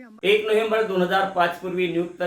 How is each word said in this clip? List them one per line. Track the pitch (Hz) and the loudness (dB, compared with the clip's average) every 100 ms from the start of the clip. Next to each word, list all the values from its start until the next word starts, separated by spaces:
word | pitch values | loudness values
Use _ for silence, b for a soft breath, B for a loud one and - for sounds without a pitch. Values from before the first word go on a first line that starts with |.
| 247 - | -20 -4
एक | 185 208 214 | 2 2 2
नोव्हेंबर | 214 220 220 | 0 2 0
दोन | 196 185 | 0 0
हजार | 180 190 190 | 0 0 0
पाच | 180 175 - | 0 0 -2
पूर्वी | 185 175 180 | -6 -2 -2
नियुक्त | 165 170 - | -2 -4 -4